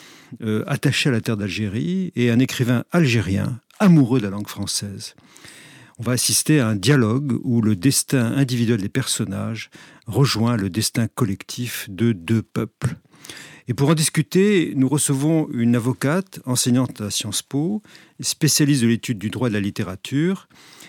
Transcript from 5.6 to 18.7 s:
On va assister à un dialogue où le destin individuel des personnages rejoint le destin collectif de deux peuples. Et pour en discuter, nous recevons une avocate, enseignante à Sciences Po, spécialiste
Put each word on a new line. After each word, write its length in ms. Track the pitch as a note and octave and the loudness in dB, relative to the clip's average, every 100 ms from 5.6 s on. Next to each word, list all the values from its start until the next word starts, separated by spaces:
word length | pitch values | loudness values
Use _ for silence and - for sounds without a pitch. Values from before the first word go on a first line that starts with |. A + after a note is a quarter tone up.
| - - - - | -20 -20 -20 -8
On 60 | |
va 80 | A2+ | -4
assister 480 | B2 - - - D#3 | -2 0 0 4 4
à 80 | A2 | 4
un 80 | |
dialogue 640 | G#2 F#2+ C#3+ A2 B2 C#3+ A#2 | 0 4 4 4 2 -2 -4
où 160 | C3 A#2 | 0 2
le 160 | G#2+ G2+ | 2 2
destin 560 | C#3 - - C#3 A#2 | 2 0 0 0 0
individuel 480 | C#3 C3+ B2 A2 A2+ | 0 0 0 0 0
des 80 | G2 | -2
personnages 840 | - A#2+ - G2 G2 G#2+ A2+ - - - - - | -4 -4 -4 -4 -4 -6 -8 -12 -20 -20 -20 -4
rejoint 480 | G#2+ C#3 G#2+ A#2 A#2+ | 2 2 2 0 2
le 120 | G2 | 0
destin 380 | F#2+ G#2 - A2 | -2 -2 -2 -2
collectif 800 | - A2+ G2 - - B2 - - | -2 -2 -2 -8 -8 -8 -8 -10
de 220 | F#2 A#2 | 0 0
deux 320 | G2+ E2 A2+ | 0 0 -2
peuples. 540 | - - A2 _ - - _ _ - - - - - | -2 -6 -8 _ -6 -6 _ _ -20 -20 -20 -18 -8
Et 60 | |
pour 160 | B2 C#3+ | 0 2
en 40 | |
discuter, 760 | D#3+ D#3 - - F#3 G3+ G3+ D#3+ | 2 2 0 0 2 4 2 0
nous 140 | C#3 C3 | 0 0
recevons 600 | D3 - C3+ D3 D#3+ D3+ | 2 0 0 2 0 0
une 240 | A#2+ A#2 A#2+ | 0 2 2
avocate, 640 | A#2 B2+ C3+ F3 F#3+ - - | 0 -2 0 -2 -4 -12 -6
enseignante 540 | B2 - B2 B2 - | -2 2 2 0 -4
à 120 | G#2 | -8
Sciences 300 | - G#2+ G2 | -6 -6 -8
Po, 380 | - C3+ E3 G#3+ - - - _ | -6 -4 -2 -4 -8 -20 -20 _
spécialiste 640 | - - D#3 - C#3+ | -8 0 0 2 2